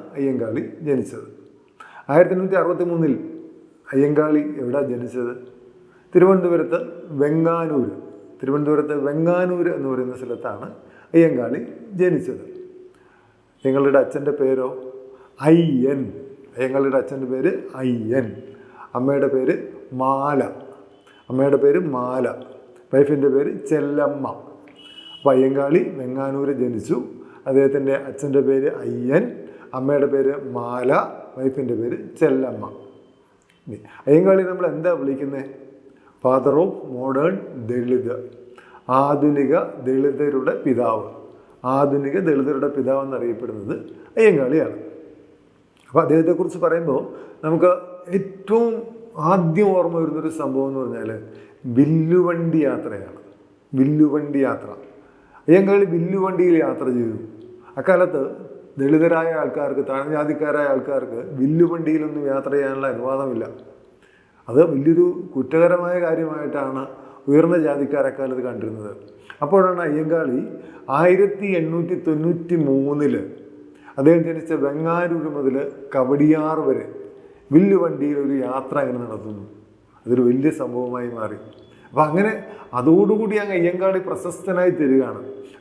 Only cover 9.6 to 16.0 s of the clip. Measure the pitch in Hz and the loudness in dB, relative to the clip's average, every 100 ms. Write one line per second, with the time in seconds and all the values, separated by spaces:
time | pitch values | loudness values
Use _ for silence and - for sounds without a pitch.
9.6 | 175 147 135 127 123 123 120 117 123 104 | -2 -2 -4 -4 -6 -8 -10 -8 -10 -10
10.6 | 160 - - - - 165 160 127 117 147 | -14 -16 -20 -20 0 4 4 2 -4 -6
11.6 | - - - 180 180 147 127 - - - | -8 -16 -8 0 0 0 -4 -10 -14 -18
12.6 | - - - _ _ _ _ _ _ _ | -20 -20 -20 _ _ _ _ _ _ _
13.6 | 135 135 139 135 123 139 143 143 131 131 | -2 2 4 4 2 -2 -4 0 0 0
14.6 | 127 - - - - - - - 147 170 | -2 -8 -14 -18 -20 -20 -20 0 4 6
15.6 | 160 127 135 139 | 4 2 0 0